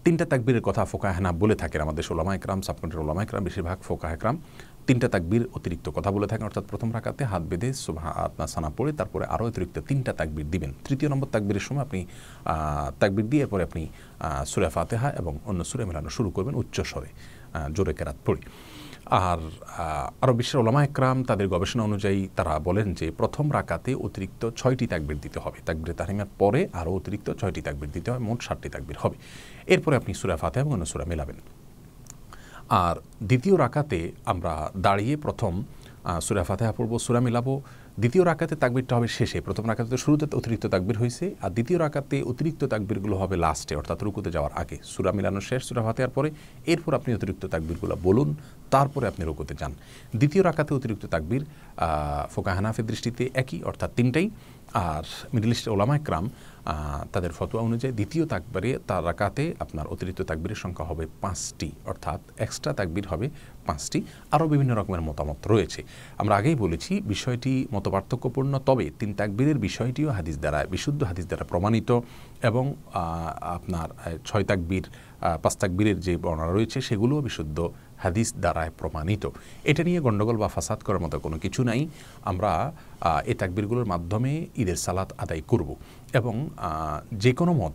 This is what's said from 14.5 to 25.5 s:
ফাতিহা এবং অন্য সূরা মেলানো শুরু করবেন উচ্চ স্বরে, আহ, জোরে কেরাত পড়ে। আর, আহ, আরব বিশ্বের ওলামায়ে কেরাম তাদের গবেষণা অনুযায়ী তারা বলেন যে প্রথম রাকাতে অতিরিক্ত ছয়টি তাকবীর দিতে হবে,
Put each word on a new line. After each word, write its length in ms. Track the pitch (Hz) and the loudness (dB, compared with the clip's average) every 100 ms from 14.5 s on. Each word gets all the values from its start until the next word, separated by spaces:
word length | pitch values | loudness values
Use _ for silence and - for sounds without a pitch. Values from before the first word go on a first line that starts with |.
| - 85 | 0 0
ফাতিহা 420 | 85 85 117 139 | 0 0 0 0
এবং 280 | - 85 73 | -2 -4 -4
অন্য 200 | 107 92 | -4 -2
সূরা 220 | 82 - 104 | -2 -2 -4
মেলানো 220 | 82 80 | -4 -6
শুরু 220 | - 107 | -2 -2
করবেন 240 | 98 101 | 0 -2
উচ্চ 260 | 139 - - | -2 -4 -2
স্বরে, 260 | 90 - 71 - - - - | -4 -4 -10 -14 -18 -18 -10
আহ, 200 | 80 73 | -6 -4
জোরে 220 | 85 85 | 0 0
কেরাত 220 | 73 78 73 - | 0 -4 -6 -2
পড়ে। 140 | 92 - - - - - - - | -2 -2 -18 -18 -16 -16 -14 0
আর, 320 | 110 92 85 | 2 4 0
আহ, 840 | 80 85 - - 82 76 67 - | -2 -10 -14 -8 -4 -4 -6 0
আরব 120 | 127 120 | 2 2
বিশ্বের 240 | 120 147 | 2 2
ওলামায়ে 280 | 113 135 143 | 4 6 4
কেরাম 300 | 143 131 131 | 2 2 2
তাদের 240 | 127 104 98 | 2 2 2
গবেষণা 340 | 90 95 120 | 2 0 0
অনুযায়ী 460 | 107 104 101 98 95 - | 0 2 2 2 0 -2
তারা 220 | 82 78 | 0 0
বলেন 360 | 80 95 101 | 2 2 2
যে 160 | 78 80 | 0 -2
প্রথম 420 | - 110 - 151 | 0 -2 2 2
রাকাতে 420 | 123 95 85 - | 2 0 -2 -2
অতিরিক্ত 560 | 131 - - 95 - 117 - | -2 -4 -4 -6 -4 -6 0
ছয়টি 300 | 127 131 117 | 2 2 2
তাকবীর 340 | 87 76 76 | 0 -2 -4
দিতে 180 | - - | -6 -8
হবে, 200 | 76 | -8